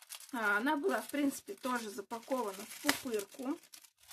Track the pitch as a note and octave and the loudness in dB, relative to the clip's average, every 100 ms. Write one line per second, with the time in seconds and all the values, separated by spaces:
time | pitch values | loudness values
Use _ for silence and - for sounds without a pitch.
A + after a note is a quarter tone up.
0 | - - - B3 G#3+ G3+ C4 D#4 F#4 A#3 | -16 -16 -8 0 4 4 4 4 4 2
1 | A#3 C#4+ C#4 - - G4 C4 B3 A3 G#3+ | 0 2 2 0 -10 -4 -2 0 -2 -6
2 | G3 A3+ - C4+ G#3+ F#3+ G#3+ - D4 C4+ | -6 -8 -2 0 0 -4 -10 -2 0 0
3 | C4 G#3+ G3+ - B3+ E4+ - - - _ | -2 -2 -4 -6 -4 -4 -8 -20 -20 _
4 | - | -16